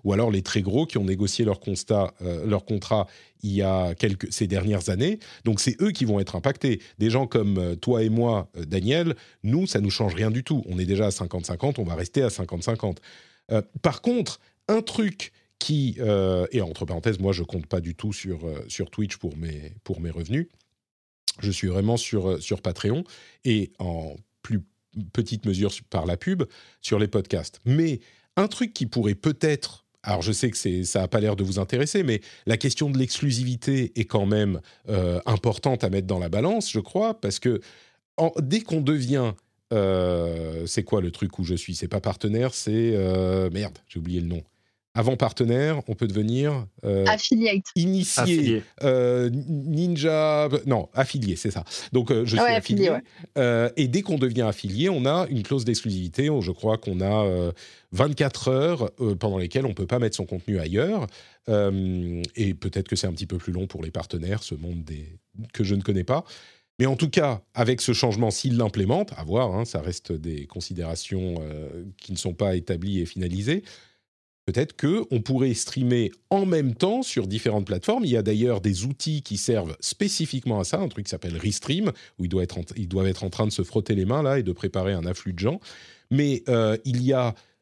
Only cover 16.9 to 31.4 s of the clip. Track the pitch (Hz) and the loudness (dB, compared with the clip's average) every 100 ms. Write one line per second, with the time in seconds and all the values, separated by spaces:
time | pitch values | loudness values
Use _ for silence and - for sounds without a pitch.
16.9 | 85 110 95 95 87 82 92 78 90 82 | -2 0 2 2 0 -2 -6 -2 -4 -4
17.9 | 82 107 98 95 82 82 73 - - 92 | -6 -6 -6 -6 -6 -6 -8 -10 -8 -8
18.9 | - 101 - 85 76 82 76 73 - - | -4 -4 -4 -8 -6 -8 -8 -12 -14 -10
19.9 | 87 85 85 82 135 170 _ _ _ _ | -6 -6 -6 -2 -2 -4 _ _ _ _
20.9 | _ _ _ - - 104 92 95 90 104 | _ _ _ -8 -4 -2 0 0 2 2
21.9 | 117 - 107 92 90 - 101 - 87 101 | 2 0 0 0 -2 -2 -4 -4 -2 -2
22.9 | 135 180 - - - 131 110 92 - 90 | -2 -4 -14 -20 -6 2 2 0 -4 -6
23.9 | 82 80 82 - _ - 107 - _ _ | -4 -8 -12 -18 _ -4 -4 -4 _ _
24.9 | 110 95 - 113 107 107 92 101 - - | -12 -8 -4 -4 -2 -2 0 0 -2 -6
25.9 | 98 85 87 - 190 139 - - _ - | -4 -2 -2 -2 -2 -2 -6 -20 _ -2
26.9 | 104 104 107 - 90 - - 120 147 165 | 0 2 0 -2 -4 -4 -6 0 2 2
27.9 | 127 - _ _ - 208 - 233 - 117 | 0 -8 _ _ 0 0 0 -4 -2 -4
28.9 | 123 104 98 156 151 156 147 - - _ | 0 0 2 0 0 0 0 -4 -14 _
29.9 | _ - 98 90 104 123 - 101 90 90 | _ -4 -2 0 0 0 -2 -2 -2 0
30.9 | 101 92 110 107 101 | 0 2 2 2 0